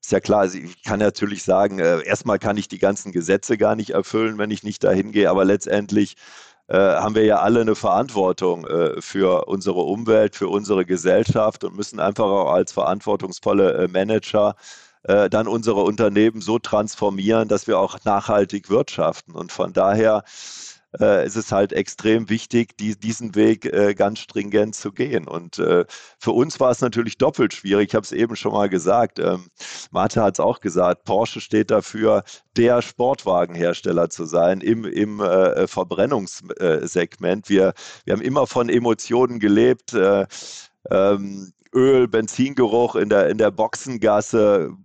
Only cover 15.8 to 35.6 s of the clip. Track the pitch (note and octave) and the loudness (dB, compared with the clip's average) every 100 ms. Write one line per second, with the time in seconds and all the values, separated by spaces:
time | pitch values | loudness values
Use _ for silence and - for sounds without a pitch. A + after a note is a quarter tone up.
15.8 | F#2+ G#2+ A2 G2+ A2 A2 F#2+ A#2 - G#2 | 0 2 2 4 2 2 -4 -4 0 -2
16.8 | G#2+ - G#2+ G2 G2 A2+ G#2+ G#2 - G2 | -2 -2 -4 -2 0 0 2 -2 0 0
17.8 | G2 - G#2+ G2+ - G#2 G2 G2+ - G#2+ | 0 -4 -2 -2 2 0 0 -4 -2 -2
18.8 | C#3+ - D#2+ E2 - E2 F2 - F#2 F2+ | 0 -2 -2 -2 -14 -14 -14 -6 -4 0
19.8 | F#2+ G#2+ A2 G#2+ - - - - - - | 2 4 2 2 -2 -20 -20 -18 -20 -20
20.8 | _ - G#2+ G2 D2+ G#2 G#2 G2+ G2+ - | _ -2 2 2 0 -4 -2 0 0 -2
21.8 | G2+ - A2 A2+ G#2+ A2+ - A#2+ A#2 - | -6 -4 0 0 0 -6 0 -2 -2 -6
22.8 | G#2 G2+ A2 A2+ A#2 G2 G#2+ A2+ - - | -8 -6 -6 -8 -4 2 2 2 -2 0
23.8 | G#2 G2 G2+ A2 - A2 G2+ G#2 G#2+ - | 0 2 -2 -2 -10 -8 -2 0 0 -4
24.8 | G#2 - C3+ C3 D#2 E2+ F2 - D#2+ F2 | -12 -6 -4 -4 -6 -12 -12 -4 2 2
25.8 | E2+ - - _ - A2 D3 - C3 A#2+ | 0 -8 -20 _ -2 0 0 0 0 0
26.8 | B2+ A#2 A#2 - C3+ D#3 A2 - G2 G2+ | -2 -2 -6 0 -2 0 -2 -2 -2 0
27.8 | G#2 D#3+ - - A#2 A2 G#2+ G#2 G2+ F#2 | 2 -2 -4 -2 -2 -2 -4 -2 0 0
28.8 | E2+ A2+ A2+ - F2 F2+ F2+ _ - - | 0 2 0 -2 -4 -4 -8 _ -18 -18
29.8 | - F2+ G2 - G#2 F#2 D#2 B2 G2+ E2+ | -8 -4 -2 0 0 2 -2 -2 -4 0
30.8 | F2+ F2 - G2 A2+ - - G#2+ G#2 G#2+ | 0 0 -2 -2 0 -6 -4 -2 0 0
31.8 | - G#2+ A2 G#2 - - _ - A#2 A#2+ | -2 -2 2 0 -2 -20 _ 0 2 2
32.8 | - - B2 C#3 G2+ F2+ F2 F2 F2 E2+ | -2 -4 -2 -2 0 0 0 -2 -2 -2
33.8 | G2 E2+ E2+ - E2 E2+ F2 F#2+ F2+ A2+ | -2 0 -2 -4 -4 2 2 0 -2 -2
34.8 | G#2 - G#2+ G#2 G2+ F#2 F#2 - | -2 -4 -4 -2 0 2 2 2